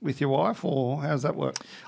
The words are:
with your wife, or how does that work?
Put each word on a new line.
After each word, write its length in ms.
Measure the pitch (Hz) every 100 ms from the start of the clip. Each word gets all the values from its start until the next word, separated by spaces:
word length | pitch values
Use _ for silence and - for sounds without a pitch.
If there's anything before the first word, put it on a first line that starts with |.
with 200 | 156 131
your 100 | 143
wife, 340 | 135 196 -
or 380 | 180 135 123 147
how 60 | 147
does 140 | 143
that 120 | 143
work? 220 | - 135 - - -